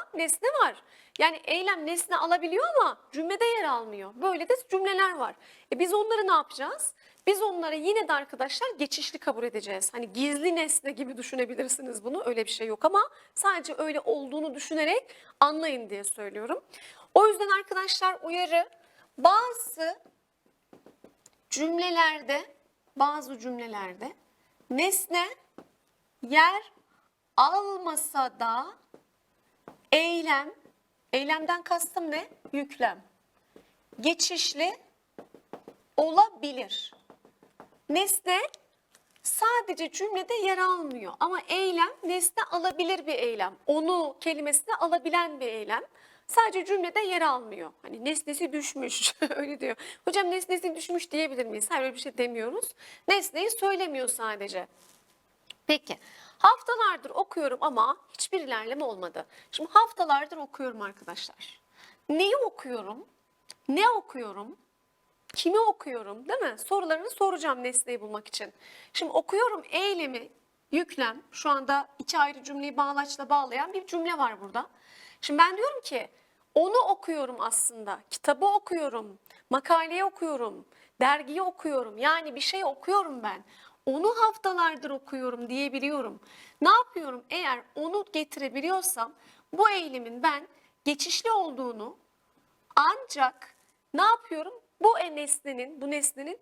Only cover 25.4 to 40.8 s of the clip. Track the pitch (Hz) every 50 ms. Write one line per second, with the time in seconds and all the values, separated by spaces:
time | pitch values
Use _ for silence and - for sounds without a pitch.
25.4 | _ _ _ - - _ _ _ _ _ _ _ _ _ _ _ - 233 269 311
26.4 | 320 349 381 415 440 - _ _ _ _ _ _ _ _ _ _ _ _ _ -
27.4 | 262 302 359 403 403 403 392 370 370 339 311 302 - - - 277 262 247 - -
28.4 | 233 226 226 247 269 359 440 - _ _ - - _ _ _ _ _ _ _ _
29.4 | _ _ _ _ _ - - - _ _ - 311 330 339 339 339 320 320 285 269
30.4 | 285 311 427 - _ _ _ _ _ _ _ _ _ _ - 262 277 285 311 311
31.4 | 311 311 349 349 330 - 359 339 339 - - 370 339 311 294 311 392 - - -
32.4 | - - - 285 285 285 - - 247 214 175 190 - _ _ _ _ _ _ _
33.4 | _ _ _ - - _ _ _ _ _ - - 220 302 339 330 - - 359 320
34.4 | - - - 285 320 370 453 - - _ _ _ _ _ _ - - - - -
35.4 | _ _ - - - - - _ _ _ _ - 302 320 320 359 427 440 392 277
36.4 | 254 285 269 269 226 196 - - - - - _ _ - - _ _ _ _ _
37.4 | _ _ _ - - - _ _ _ - 294 349 392 392 - - - 370 359 381
38.4 | 494 605 - - _ _ _ _ _ _ _ _ _ _ _ _ - - - -
39.4 | 427 453 480 480 466 392 330 - 330 302 - - 381 427 415 370 370 - 480 466
40.4 | 403 392 381 370 370 370 370 359